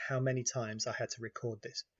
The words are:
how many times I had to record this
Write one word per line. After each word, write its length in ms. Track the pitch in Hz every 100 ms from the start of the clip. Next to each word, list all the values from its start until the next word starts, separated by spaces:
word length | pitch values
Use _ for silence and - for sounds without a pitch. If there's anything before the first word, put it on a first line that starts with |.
| -
how 100 | 131
many 240 | 131 127
times 440 | 123 131 110 110 120
I 60 |
had 160 | 107 117
to 100 | -
record 400 | 113 - 120 107
this 220 | - - -